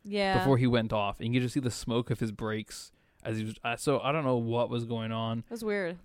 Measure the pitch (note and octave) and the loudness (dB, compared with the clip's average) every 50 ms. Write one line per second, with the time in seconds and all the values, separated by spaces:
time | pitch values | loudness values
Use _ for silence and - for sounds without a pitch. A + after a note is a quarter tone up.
0 | - G3+ G3+ G3+ G3 F#3+ F#3+ F#3 F#3 C#3 C3+ B2 C3 B2 A#2+ A#2 A2 G#2+ A2 G#2+ | -10 -4 -2 0 2 4 4 4 6 6 6 6 6 4 4 4 2 2 0 0
1 | G2+ G2+ G2+ - - A2+ A#2+ B2+ B2 B2 - C#3+ B2+ A#2+ A2 - - B2 A2+ A#2+ | 0 0 -2 -2 -2 0 2 2 2 2 0 0 -2 -2 -2 -4 -4 -2 0 0
2 | A#2+ - A#2 - B2 A2 G#2 - A2+ G#2+ G#2+ A2 G#2+ - - - - - - _ | 0 0 0 -2 -2 -2 -4 -4 -4 -4 -4 -4 -6 -8 -12 -14 -16 -16 -20 _
3 | _ _ _ _ - A#2 A2+ A2 G#2+ G#2+ A2 - - A#2+ A#2 - - D3+ C#3 A2+ | _ _ _ _ -8 -4 -4 -2 -4 -4 -6 -6 -6 -4 -4 -2 0 2 2 2
4 | G#2+ C3 D3 D#3+ D3 C3 B2+ A#2+ A#2 A2+ A#2 A#2+ A#2+ - A#2+ A#2+ A#2 A2+ A#2+ A2+ | 2 0 0 0 2 2 2 2 2 0 2 2 2 0 0 -2 -4 -4 -4 -4
5 | A2+ A2 A2+ A2+ A2+ A2+ A2+ A#2 A2+ - A#3 A3+ A#3 G#3+ G#3 G3+ F#3 E3 F3+ F3 | -4 -4 -2 -2 -2 -2 -2 -4 -6 -8 -10 -6 -4 -2 -2 -2 -2 -4 -6 -8